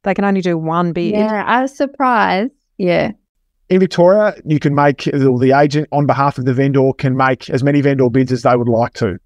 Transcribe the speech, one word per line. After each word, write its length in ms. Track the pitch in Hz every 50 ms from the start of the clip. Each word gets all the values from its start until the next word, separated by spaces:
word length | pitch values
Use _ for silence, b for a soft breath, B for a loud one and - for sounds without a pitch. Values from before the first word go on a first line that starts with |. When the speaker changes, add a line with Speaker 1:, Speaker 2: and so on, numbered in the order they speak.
Speaker 1:
They 100 | - 202
can 100 | 180 -
only 200 | 202 202 196 190
do 160 | 175 180 170 160
one 340 | 160 160 165 175 175 170
bid. 220 | 160 175 175 214 208
Speaker 2:
Yeah, 300 | 214 214 214 214 202 -
I 160 | - 226 254
was 120 | 262 269 -
surprised. 800 | - 285 277 277 - 269 254 240 214 196 185 180 190 220 269 - _ _ _ _
Yeah. 360 | - 190 175 170 165 143 220 214 - _ _ _ _ _ _ _ _ _ -
Speaker 3:
In 100 | 185 185
Victoria, 540 | 190 180 - 180 175 180 196 214 214 202 156 - -
you 140 | - 151 139
can 160 | - 147 143
make, 320 | 143 143 147 131 - -
or 320 | 151 143 143 135 135 123 120
the 200 | 131 131 131 139
agent 300 | 147 147 139 151 151 -
on 120 | 139 143 147
behalf 320 | 127 127 135 139 143 -
of 80 | - 123
the 80 | 135
vendor 400 | 123 127 139 139 135 139 131 135
can 240 | 131 - - 131 127
make 320 | 131 131 131 131 - - -
as 160 | 151 123 131
many 160 | 143 143 143
vendor 300 | 131 143 139 131 131 120
bids 220 | 110 131 131 127
as 100 | 127 117
they 120 | - 127 127
would 140 | 120 117 120
like 240 | 117 113 120 117 -
to. 220 | - 117 98 87 - -